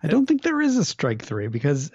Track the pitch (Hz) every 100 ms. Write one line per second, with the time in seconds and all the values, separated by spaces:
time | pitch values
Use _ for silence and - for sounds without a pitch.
0 | 160 254 269 285 330 294 294 254 170 -
1 | 127 110 - 107 107 113 143 135 151